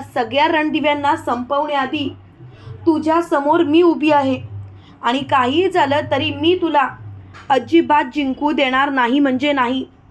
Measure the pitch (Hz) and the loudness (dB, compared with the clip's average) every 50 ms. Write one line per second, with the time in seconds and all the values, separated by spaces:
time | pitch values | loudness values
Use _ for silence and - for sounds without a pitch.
0 | 277 - - 269 240 226 240 285 302 330 339 311 302 311 - 311 277 302 294 294 | -2 -6 -4 -4 -4 -2 0 0 2 2 2 0 0 0 -2 0 0 0 0 0
1 | 285 285 311 311 - 294 247 240 247 - 285 285 302 302 294 277 269 262 311 294 | 0 -2 -2 -2 -2 -4 -4 -4 -4 -4 -2 -2 -2 -2 -2 -2 -2 -2 -4 -6
2 | 277 - - - - - - - - - - - - - - - - 330 320 277 | -6 -8 -10 -12 -20 -20 -20 -20 -20 -20 -20 -20 -18 -18 -18 -4 0 0 0 0
3 | - 311 320 339 339 - 330 285 277 294 320 339 330 285 302 330 359 339 302 247 | 0 0 0 0 0 0 -2 0 2 2 2 2 2 4 4 4 6 4 2 2
4 | 294 311 294 285 277 269 262 254 - - - - - - - - - - - - | 2 2 2 2 2 0 -2 -4 -8 -12 -14 -14 -14 -16 -20 -20 -20 -20 -20 -6
5 | - 233 247 277 277 - 302 269 247 247 277 330 381 381 370 359 302 269 277 302 | -4 -2 -2 -2 -2 0 0 2 2 2 2 2 0 2 2 2 2 2 2 0
6 | 302 - 294 269 311 302 285 285 294 330 370 370 339 320 294 285 262 254 - - | 0 0 -2 -2 -2 -4 -4 0 2 2 2 2 0 0 2 0 0 0 -4 -12
7 | - - - - - - - - - - 269 262 247 - 311 339 285 247 302 294 | -18 -18 -18 -20 -20 -20 -20 -20 -4 -2 0 0 0 2 2 2 4 4 2 0
8 | 302 254 - 302 285 262 254 - 285 294 285 269 277 254 254 269 277 294 277 269 | 0 0 -4 -4 -2 -2 -2 -2 -2 -2 0 0 0 0 2 0 0 0 0 0
9 | 240 226 254 294 285 269 254 247 277 294 285 277 247 233 262 262 262 - - _ | 0 2 2 2 2 2 2 0 0 0 0 0 0 -2 -2 -4 -6 -10 -16 _
10 | _ - | _ -20